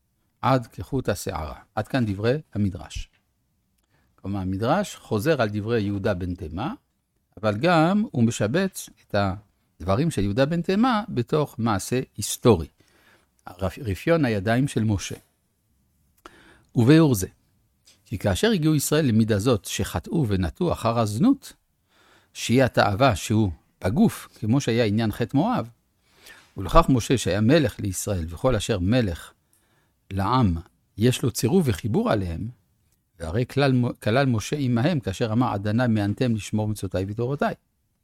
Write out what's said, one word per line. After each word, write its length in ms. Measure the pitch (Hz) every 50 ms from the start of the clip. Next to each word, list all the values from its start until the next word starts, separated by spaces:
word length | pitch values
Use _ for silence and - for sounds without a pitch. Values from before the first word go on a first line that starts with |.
| _ _ _ _ _ _ _ _
עד 260 | - 117 135 131 120 -
כחוט 420 | - - - - - 131 - -
השערה. 500 | 104 - - - 98 - 82 78 78 - - _ -
עד 120 | 110 107 -
כאן 180 | - 135 120
דברי 320 | 104 98 95 104 117 131 156 - _ -
המדרש. 560 | 104 104 98 92 85 76 - - - - - _ _ _ _ _ _ _ _ _ _ _ _ _ _ _ _ _ _ _ _ _
כלומר, 240 | _ - 95 98 101
המדרש 560 | 92 92 95 95 107 120 156 196 202 - -
חוזר 460 | - - - 117 107 98 151 165 135
על 80 | 117 107
דברי 320 | 104 107 98 110 120 113
יהודה 320 | 104 101 101 101 98 107 101
בן 220 | 87 92 90 90
תימה, 380 | 87 - 78 78 87 120 170 247 - _ _ _ _ _ _ _ _ _ _ - -
אבל 160 | - 110 104 107
גם 460 | 127 170 180 160 156 170 196 208 214 -
הוא 120 | - - 117
משבץ 680 | 113 110 - 113 104 117 180 196 190 - - - - - _ _ _
את 80 | - 101 101 98 92 104 - _ _ _ _ _ _ -
הדברים 320 | - 92 98 107 156 170
של 100 | - -
יהודה 240 | 95 202 202 - 135
בן 160 | 147 170 170
תימה 420 | 170 - 190 202 233 262 240 208 202 -
בתוך 460 | 139 123 120 - - 156 143 - - -
מעשה 420 | 110 117 107 92 - - 123 127 - - _ -
היסטורי. 500 | 107 - - - - 123 110 82 80 - _ _ _ _ _ _ _ _ _ _ _ _ _ _ - -
הרפ-, 300 | - - 95 92 - -
רפיון 440 | 147 107 95 - - 156 165 165 147
הידיים 420 | 120 110 101 90 110 113 123 139 143
של 160 | - 123 110
משה. 320 | 110 104 95 - - - - - _ _ _ _ _ _ _ _ _ _ _ _ _ _ _ _ _ _ _ - - _ - - - - _ _ _ -
וביאור 400 | 127 113 120 156 160 165 147 127
זה, 120 | 95 92 - - _ _ _ _ _ _ _ _ _ _ _ _ _ _
כי 120 | - - -
כאשר 340 | - 104 92 - - 220
הגיעו 240 | 233 180 147 156 156
ישראל 300 | 147 - - 151 151 165
למידה 340 | 131 107 107 113 107 110 101
זאת 260 | 98 131 127 104 -
שחטאו 640 | - - - 98 - - 190 - - - 175 143 107
ונטו 460 | 101 92 92 87 - - 180 170 -
אחר 260 | - - 113 117 120
הזנות, 540 | 117 104 104 113 165 254 277 269 - - - _ _ _ _ _ _ _ _ _ _ _ _ _ _ _ -
שהיא 300 | - - - 113 131 131
התאווה 520 | 117 - 123 110 104 104 95 131 135 110
שהוא 360 | - - - 107 107 110 95 80 - _ _ _ - -
בגוף, 440 | 98 110 160 233 180 - - - - - -
כמו 220 | - 107 117 143
שהיה 240 | - - 113 117 123
עניין 260 | 107 101 110 117 110
חטא 260 | 98 - 120 - - 139
מואב, 320 | 170 233 254 180 113 117 - _ _ _ _ _ _ _ _ _ - - - - - _ - -
ולכך 280 | 98 90 - 160 170 -
משה 280 | 131 120 - - 139 117
שהיה 240 | - - 87 101
מלך 380 | 107 110 143 170 143 107 - -
לישראל, 460 | - 101 92 - - 107 104 90 82 82
וכל 260 | 85 80 - 131 127
אשר 240 | 104 - - 117 95
מלך 520 | 87 95 117 131 117 98 85 80 - - - _ _ _ _ _ _ _ _ _ _ _ _ _ _ -
לעם 460 | 92 95 95 98 127 131 127 95 85 82 82 _ _ _ _ _ _ -
יש 240 | 107 127 120 -
לו 100 | - 120
צירוף 320 | - - - 110 143 196 170 127
וחיבור 420 | 104 - - 104 104 185 233 233
עליהם, 360 | 139 107 98 90 82 82 92 113 123 _ _ _ _ _ _ _ _ _ _ _ _ -
והרי 260 | 87 80 85 113 127
כלל 260 | - - 135 143 139
מו-, 280 | 131 123 120 123 - - -
כלל 220 | 110 107 131 143
משה 320 | 135 120 107 - - - 147
עמהם, 420 | 139 123 123 113 120 160 190 143
כאשר 320 | - - 95 - 123 110
אמר, 220 | 110 117 127 117 110
"עד 100 | 104 98
דנה 240 | 104 104 117 127 120
מענתם 480 | 110 107 101 101 101 - 135 123 113
לשמור 320 | 107 101 - - 107 107 104
מצוותיי 380 | 107 - - 95 - 92 98 98
ותורותיי." 460 | 107 113 117 123 143 147 220 220 - - _ _ _ _ _ _ _ _